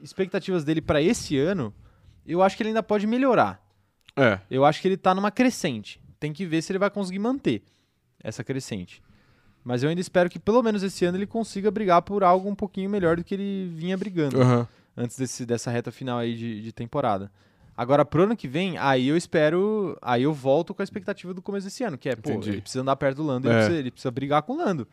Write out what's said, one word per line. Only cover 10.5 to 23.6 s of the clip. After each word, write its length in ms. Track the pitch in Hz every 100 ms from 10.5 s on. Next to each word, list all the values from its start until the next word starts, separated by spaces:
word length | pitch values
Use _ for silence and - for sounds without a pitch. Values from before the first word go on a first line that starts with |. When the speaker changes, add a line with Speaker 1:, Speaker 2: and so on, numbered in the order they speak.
| 240
Speaker 1:
menos 220 | 226 208
esse 220 | 190 - 175
ano 120 | 185
ele 80 | 202
consiga 460 | 226 214 196 208
brigar 300 | 196 196 170
por 200 | 175 202
algo 260 | 185 185 196
um 60 | 202
pouquinho 340 | 202 196 190
melhor 260 | 208 165 170
do 80 |
que 100 | 170
ele 380 | 196 202 196 185
vinha 240 | 160 175 190
brigando 440 | 202 175 143 131
Speaker 2:
Aham. 260 | 127 120 120 _ _ -
Speaker 1:
antes 200 | 120 -
desse, 280 | 127 - 117
dessa 260 | 117 127
reta 180 | 117 117
final 260 | - 131 120
aí 180 | 117 117
de, 260 | 117 107
de 100 | 113
temporada. 580 | - 117 147 127 98 98 _ _ _ - -
Agora, 260 | 120 143
pro 200 | 147 151
ano 120 | 202 233
que 120 | 135
vem, 300 | 147 190 120
aí 300 | 135 131 131
eu 80 | 165
espero, 840 | - 170 151 175 208 214 180 -
aí 220 | 120 120
eu 100 | 143
volto 400 | 147 131 147 175
com 80 | 196
a 20 |
expectativa 500 | 196 208 185 190 180
do 80 | 185
começo 240 | 190 196 196
desse 180 | -
ano, 140 | 233 127
que 120 | 143
é, 60 | 113
pô, 140 | 147
Speaker 2:
Entendi. 180 | 107 104
Speaker 1:
ele 120 | 98
precisa 200 | - 131
andar 140 | 135 139
perto 200 | 139 135
do 60 |
Lando, 240 | 156 127 127
ele 60 |
Speaker 2:
É. 20 |
Speaker 1:
precisa, 200 | 113